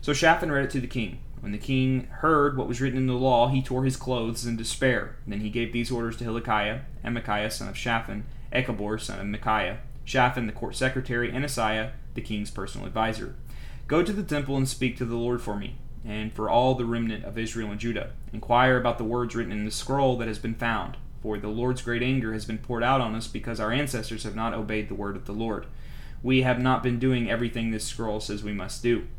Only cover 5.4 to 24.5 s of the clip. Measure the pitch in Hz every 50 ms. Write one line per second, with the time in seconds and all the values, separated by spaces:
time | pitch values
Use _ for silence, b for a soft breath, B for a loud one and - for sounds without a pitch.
5.4 | 107 107 104 120 117 110 117 120 120 117 127 117 117 117 113 - 120 113 110 117
6.4 | 107 120 110 107 104 107 113 123 139 - - - - 113 120 120 - - 104 104
7.4 | 107 110 - - 104 101 101 - - 123 117 113 117 - 104 104 104 B B B
8.4 | B B - 127 131 - 120 101 104 104 107 110 - - 101 98 98 101 104 107
9.4 | - 113 107 107 98 90 - 117 - - - - - - - 131 123 123 127 131
10.4 | 120 107 107 - - - - - 131 131 127 127 123 - 123 120 120 120 120 127
11.4 | 143 143 - - 113 107 110 110 110 127 - - - - - 120 - - 110 104
12.4 | 104 - - - 95 101 - - 95 95 - 110 110 113 107 110 - - - -
13.4 | - B B B B B B B B - - 165 180 196 202 202 190 - 151 147
14.4 | 139 135 139 139 131 131 - - 131 127 120 - 131 117 117 117 117 123 123 117
15.4 | - 113 104 101 98 - - - - - - - - 110 104 107 107 110 - -
16.4 | 110 95 92 120 127 131 131 123 123 117 117 117 117 113 110 104 - 104 104 113
17.4 | 113 110 - 117 110 104 104 104 110 117 113 104 - - - - - - - 107
18.4 | - - 120 120 127 131 127 123 117 123 117 120 120 107 117 120 123 113 113 117
19.4 | 110 - 104 104 104 110 - - - - 135 139 139 131 123 117 113 113 107 101
20.4 | - 120 113 - 120 117 113 104 90 - - - - - - - - 113 107 101
21.4 | 101 107 107 117 123 127 127 127 - 120 120 120 120 127 135 135 113 110 110 110
22.4 | 110 - 110 107 - - 123 113 117 123 135 135 123 113 107 113 113 - - 113
23.4 | - 120 113 107 107 107 120 135 147 131 - 113 110 - 113 107 - 110 101 110
24.4 | 113 113